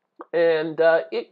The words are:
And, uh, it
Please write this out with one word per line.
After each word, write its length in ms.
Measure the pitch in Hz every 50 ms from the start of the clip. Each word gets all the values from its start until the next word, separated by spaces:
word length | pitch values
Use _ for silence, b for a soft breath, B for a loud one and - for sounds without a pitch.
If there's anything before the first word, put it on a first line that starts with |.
| _ _ _ - - -
And, 480 | - 170 170 165 160 156 156 165 160 160
uh, 220 | 160 165 165 165 160 -
it 200 | - 233 - _